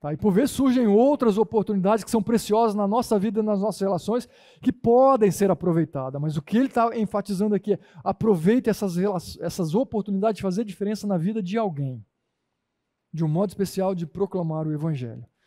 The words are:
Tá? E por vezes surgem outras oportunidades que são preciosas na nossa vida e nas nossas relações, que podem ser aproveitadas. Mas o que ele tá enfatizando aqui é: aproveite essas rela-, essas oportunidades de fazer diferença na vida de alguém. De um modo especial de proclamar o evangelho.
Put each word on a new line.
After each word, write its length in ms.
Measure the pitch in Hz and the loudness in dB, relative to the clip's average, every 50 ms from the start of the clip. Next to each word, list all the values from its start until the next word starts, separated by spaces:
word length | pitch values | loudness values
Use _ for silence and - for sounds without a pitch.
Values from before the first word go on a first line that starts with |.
Tá? 120 | - 147 156 | -6 -8 -8
E 40 | |
por 140 | - - 214 | 0 0 2
vezes 220 | 185 185 277 277 - | 4 4 2 2 0
surgem 340 | - 269 269 247 262 247 | 2 2 2 4 4 4
outras 520 | 214 196 208 240 277 294 277 - 233 196 202 | 4 6 6 6 6 4 4 2 2 4 2
oportunidades 640 | 220 - - 220 190 - 214 196 175 196 214 226 190 | 0 2 2 -2 0 0 -2 0 2 2 2 0 0
que 60 | - | 0
são 120 | - 226 208 | -2 -2 0
preciosas 520 | - 240 220 - - 202 220 233 226 202 | 2 0 0 0 2 2 2 2 2 2
na 120 | 208 208 | 0 -2
nossa 320 | 196 208 240 240 - 226 208 | 0 0 -2 0 0 0 0
vida 220 | 185 220 208 214 | 0 0 0 -2
e 20 | 214 | 0
nas 180 | 214 214 196 | 0 0 0
nossas 200 | 196 220 185 - | -2 -2 -4 -2
relações, 480 | 196 196 196 165 - - 214 247 240 - _ _ _ _ _ _ - | -2 -2 -2 -2 -2 -2 -4 -4 -4 -6 _ _ _ _ _ _ -2
que 80 | - | -2
podem 600 | - - _ 226 233 247 262 269 269 247 214 202 | -2 0 _ 4 6 6 8 6 6 6 4 2
ser 200 | 160 - 196 196 | 2 2 2 2
aproveitadas. 680 | 185 143 - 180 165 165 165 - _ 139 131 131 135 143 | 2 0 0 0 2 2 0 0 _ -8 -8 -8 -6 -4
Mas 160 | 147 156 151 | -4 -4 -4
o 60 | 160 147 | -4 -6
que 140 | - - | -2 0
ele 120 | 220 269 269 | 0 0 2
tá 280 | - 247 233 233 226 | 2 0 0 0 0
enfatizando 580 | 233 214 196 - 208 202 - 208 175 208 214 208 | -2 -4 -2 -2 -6 -4 -4 -4 -2 0 0 0
aqui 180 | 196 196 208 202 | -2 0 -2 -2
é: 80 | - _ _ _ 160 127 | -2 _ _ _ -8 -6
aproveite 680 | 185 202 _ - 220 208 165 156 185 226 254 - 226 | -6 -4 _ 2 2 2 4 4 4 4 4 2 0
essas 240 | 202 - - 196 170 | -2 -2 -2 -4 -2
rela-, 240 | 175 185 208 202 175 - - - - | -2 -2 -2 -2 -4 -6 -8 -14 -8
essas 340 | - 170 - - 185 160 151 | -8 -8 -4 -4 -4 -2 0
oportunidades 600 | 208 269 - - 214 196 - 202 190 190 226 220 | -2 -2 0 -4 -6 -4 -4 -4 -2 0 -2 -2
de 60 | 175 - | -2 -4
fazer 220 | 196 180 190 240 | -4 -2 -4 -4
diferença 420 | 208 190 _ 202 202 220 202 - | -6 -6 _ -6 -6 -4 -6 -4
na 120 | 208 196 180 | -4 -2 -2
vida 240 | 156 190 220 226 202 | -2 -2 -4 -4 -6
de 160 | 175 196 226 | -4 -4 -4
alguém. 460 | 226 202 160 139 143 135 131 117 104 _ _ _ _ _ _ _ _ _ _ _ _ _ _ _ _ _ _ _ _ _ - | -4 -4 -4 -6 -8 -8 -8 -10 -16 _ _ _ _ _ _ _ _ _ _ _ _ _ _ _ _ _ _ _ _ _ -6
De 120 | 156 165 | -4 -2
um 40 | 156 | -2
modo 200 | 151 165 202 208 | 0 0 -2 -2
especial 440 | - - 196 180 - - 190 190 196 | -2 -4 -6 -6 -4 -4 -2 -2 -2
de 140 | 175 170 | -4 -6
proclamar 600 | 147 _ 180 196 190 - 190 170 160 156 156 160 156 | -8 _ -6 -6 -4 -4 -4 -4 -4 -4 -4 -4 -4
o 40 | 151 | -4
evangelho. 540 | 147 151 165 156 135 127 117 113 123 120 - _ _ _ | -4 -4 -4 -4 -4 -6 -10 -10 -14 -18 -20 _ _ _